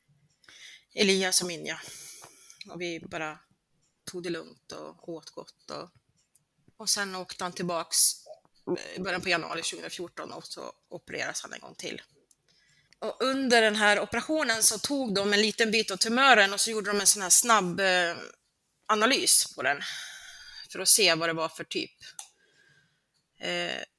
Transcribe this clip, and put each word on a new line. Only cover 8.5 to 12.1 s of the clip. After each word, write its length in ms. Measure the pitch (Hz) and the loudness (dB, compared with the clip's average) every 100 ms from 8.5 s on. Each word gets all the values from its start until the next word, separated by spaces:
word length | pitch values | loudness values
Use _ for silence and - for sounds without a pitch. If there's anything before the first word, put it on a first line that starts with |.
| _ - 180 | _ -6 -6
eh, 180 | - - | -6 -8
i 40 | |
början 220 | 190 180 | -4 -2
på 80 | 185 | 0
januari 340 | 170 165 160 | -2 -2 -6
tjugohundrafjorton 680 | 165 165 165 - 170 - 156 | -6 -8 -12 -10 -12 -12 -14
och 160 | 165 - | -14 -14
så 260 | - 120 - _ | -12 -12 -16 _
opererades 520 | 160 - - 127 - | -18 -10 -6 -6 -8
han 120 | - | -12
en 60 | - | -16
gång 160 | - - | -16 -14
till. 260 | - - - | -12 -12 -16